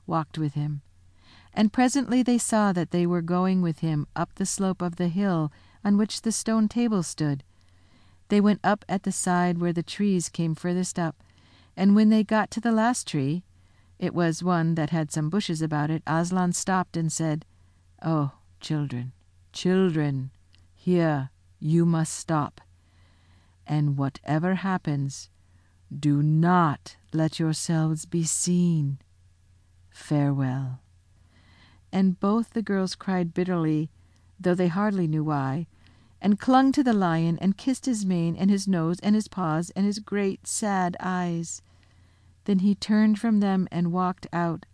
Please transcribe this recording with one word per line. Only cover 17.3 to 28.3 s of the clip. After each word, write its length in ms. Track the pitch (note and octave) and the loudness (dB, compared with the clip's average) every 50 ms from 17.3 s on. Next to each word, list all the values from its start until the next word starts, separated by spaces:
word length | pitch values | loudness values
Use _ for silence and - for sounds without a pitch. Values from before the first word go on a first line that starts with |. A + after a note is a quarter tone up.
| D3+ D#3 - _ _ _ _ _ _ _ _ _ _ - | -2 -4 -6 _ _ _ _ _ _ _ _ _ _ -8
"Oh, 300 | - D#3+ D#3+ D3+ C#3+ C#3 - _ _ _ - - | -4 -2 0 0 0 -2 -6 _ _ _ -20 -12
children, 500 | - - D#3 D3+ C#3+ C3 B2 A#2+ B2 B2+ - _ _ _ _ - _ _ | -6 -4 -4 -4 -4 -4 -6 -8 -8 -10 -12 _ _ _ _ -20 _ _
children, 800 | - - - F3+ F#3 F#3+ F#3+ F3+ D#3 D#3+ D3 C#3+ C#3 C3 C3 C3+ - _ _ _ _ _ _ _ _ | -10 -4 0 2 4 4 4 2 2 0 0 0 -2 -4 -6 -8 -12 _ _ _ _ _ _ _ _
here 580 | _ - F3+ F3+ F3 E3 D#3+ D3 C#3 C3 - _ _ _ _ _ - | _ -2 0 2 2 2 2 0 -2 -4 -8 _ _ _ _ _ -6
you 260 | D#3 D3+ E3 E3+ E3+ | -2 2 2 4 4
must 280 | E3+ E3 D#3+ D#3+ - - | 4 2 0 0 -4 -6
stop. 480 | - - - E3 D3+ C#3 - - - - _ _ _ _ _ _ _ - _ _ _ _ _ _ _ _ _ _ _ - | -10 -6 -4 -2 -2 -2 -4 -8 -16 -20 _ _ _ _ _ _ _ -20 _ _ _ _ _ _ _ _ _ _ _ -8
And 300 | - D3 D3+ D3 D3 C#3 | -4 -2 0 0 0 0
whatever 580 | C#3 C#3 C3+ - - - - D3+ D#3 E3+ F#3 F#3+ | -2 -2 -4 -6 -8 -4 -2 -2 0 0 0 -2
happens, 760 | F3 F3+ G3 F#3 F3 - D#3 D3 C#3 C#3 C3+ - - - - _ _ _ _ _ _ _ _ _ _ _ - C#3 | -2 -2 -2 -4 -2 -4 -4 -4 -4 -4 -6 -8 -10 -16 -20 _ _ _ _ _ _ _ _ _ _ _ -16 -8
do 300 | C#3+ D3 D3 C#3+ C#3+ D3 | -2 0 2 2 4 4
not 720 | D3+ D#3 D#3 E3 F3 F3+ F3+ E3+ D3+ C3 - - - - _ _ - | 4 4 4 4 4 4 4 4 2 0 -4 -8 -18 -20 _ _ -6
let 260 | - D#3+ D#3+ D#3 - | -2 0 0 0 0
yourselves 680 | - E3 D#3+ D#3 - - - E3 D#3+ D#3 D#3+ D#3+ D#3 - | -2 -2 -2 -2 -2 -2 0 0 2 2 0 -2 -4 -6
be 180 | - - E3+ E3 | -4 -4 -2 -2
seen. 760 | D#3 | -2